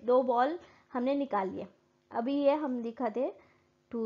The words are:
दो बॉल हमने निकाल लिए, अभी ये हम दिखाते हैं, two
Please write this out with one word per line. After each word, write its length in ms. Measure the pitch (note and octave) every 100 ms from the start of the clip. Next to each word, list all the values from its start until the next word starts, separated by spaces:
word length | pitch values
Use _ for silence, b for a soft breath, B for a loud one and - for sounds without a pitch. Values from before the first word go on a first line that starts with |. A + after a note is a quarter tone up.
दो 180 | A3 B3+
बॉल 340 | B3+ A#3+ C4+ F4 b b b
हमने 220 | B3 B3 C#4+
निकाल 340 | C#4 G3+ F#3+
लिए, 180 | D3 G3 _ _ _ _
अभी 240 | - A#3+ C#4+
ये 100 | C#4 D4+
हम 260 | D4 B3
दिखाते 380 | A#3 A3+ A#3 A3
हैं, 120 | D4+ - b b b _ -
two 140 | A#3